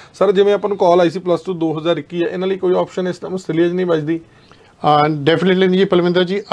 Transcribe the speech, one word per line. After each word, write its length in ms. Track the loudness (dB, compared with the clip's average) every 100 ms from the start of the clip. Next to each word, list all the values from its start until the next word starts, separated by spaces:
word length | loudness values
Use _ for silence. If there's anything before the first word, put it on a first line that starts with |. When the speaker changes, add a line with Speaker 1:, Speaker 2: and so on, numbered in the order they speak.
| -14
Speaker 1:
ਸਰ, 180 | -2 0
ਜਿਵੇਂ 220 | 2 2
ਆਪਾਂ 140 | 2 -2
ਨੂੰ 100 | 0
ਕਾਲ 220 | 2 4
ਆਈ 100 | 2
ਸੀ 80 | 0
ਪਲੱਸ 220 | -2 -4
ਟੂ 140 | -4
ਦੋ 240 | -4 -4 -4
ਹਜ਼ਾਰ 180 | -2 -4
ਇੱਕੀ 260 | -4 -6
ਹੈ, 60 | -4
ਇਹਨਾਂ 200 | -4 -4
ਲਈ 80 | -2
ਕੋਈ 180 | 0
ਆਪਸ਼ਨ 340 | 0 -2 -4 -6
ਇਸ 100 | -6
ਟਾਈਮ 160 | -8
ਆਸਟ੍ਰੇਲੀਆ 340 | -10 -4 0 0
'ਚ 40 |
ਨਹੀਂ 140 | 0 -2
ਵੱਜਦੀ? 340 | -2 -2 -6
Speaker 2:
ਅਹ, 880 | -8 _ _ -20 _ -4 0 2 2
definitely 500 | 0 0 2 2 2
ਨਹੀਂ 200 | 2 2
ਜੀ 60 |
ਪਲਵਿੰਦਰ 400 | 2 2 2 0
ਜੀ। 180 | 0 -4 -2